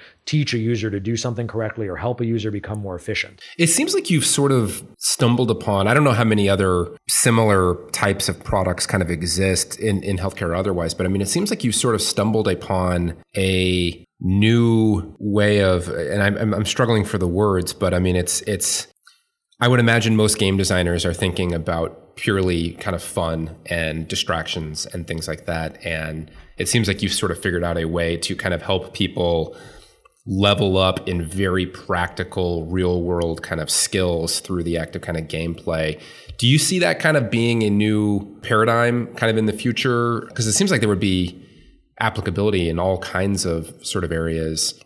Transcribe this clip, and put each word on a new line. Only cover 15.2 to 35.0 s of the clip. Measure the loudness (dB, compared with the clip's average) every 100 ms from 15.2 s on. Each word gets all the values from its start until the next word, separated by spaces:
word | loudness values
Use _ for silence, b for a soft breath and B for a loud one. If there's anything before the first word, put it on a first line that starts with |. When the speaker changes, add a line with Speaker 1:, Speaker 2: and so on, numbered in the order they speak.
Speaker 2:
way | -4 2 4 4
of, | 4 2 0
and | -6 -4 2
I'm, | 2 2
I'm, | 0
I'm | 0 -2
struggling | 0 2 2
for | 0 0
the | 0
words, | 2 2 2 -2
but | -2 0
I | 2
mean, | 2 2
it's, | 0 -4
it's, | -4 -4 -2 -4 -6 _ _ b b _ _ _
I | 2
would | 4
imagine | 4 4 4
most | 4 4 4
game | 2 2
designers | 2 2 2 0
are | -2
thinking | 0 -2 0 -2
about | -2 -2 -4 -4 -8 -20 -6
purely | -2 0 2 0 -2
kind | -6 -6
of | -6
fun | -6 -4 -2 -2 -6 -10 -6
and | -4 -2 -4 -6
distractions | -6 -2 -4 -4 -8 -8 -8 -10
and | -10 -8
things | -8 -6
like | -8 -6
that. | -6 -6 -8
And | -8 -6 -6 -10 -12 B B B
it | 0
seems | 0 0
like | -2
you've | -2
sort | -2 -4
of | -4
figured | -4 -2
out | -2 -2
a |
way | -2 -2 -2 -2
to | -6 -6
kind | -4
of | -4
help | -2 -4 -4
people | -4 -4 0 0 0 -2 B B B B B _ _ -6
level | 2 2 4 2 2
up | 2 0 -4
in | -4
very | -4 -2 0 0 -2
practical, | -6 -4 -2 -2 -4 -6 -2 -2 -2 -2
real | 0 2 0
world | 0 0 -2 -4
kind | -4 -2
of | -2
skills | -2 0 0 0 0 -2 -4
through | -4 -4
the | -2 -2
act | -4
of | -8